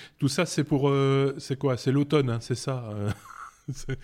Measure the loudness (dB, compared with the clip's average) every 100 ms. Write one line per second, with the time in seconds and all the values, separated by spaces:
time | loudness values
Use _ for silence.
0 | -16 -2 0 0 0 0 0 2 4 4
1 | 4 4 2 -2 -6 -2 0 0 2 2
2 | 4 4 4 0 -2 -4 -4 -6 -6 -4
3 | -2 -4 -8 -18 -18 -14 -10 -8 -6 -8